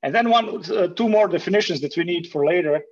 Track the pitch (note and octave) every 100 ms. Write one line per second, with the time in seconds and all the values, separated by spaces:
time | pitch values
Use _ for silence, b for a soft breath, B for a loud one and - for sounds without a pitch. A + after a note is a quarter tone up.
0 | C#3 F3+ A#3 A#3 A3 - E3+ G#3+ F3+ F3+
1 | A#3 G#3 G#3 F3 F3+ G3 G#3 D#3+ C#3+ E3
2 | E3+ E3+ E3 D3+ C#3+ F3 D#3 D3 D3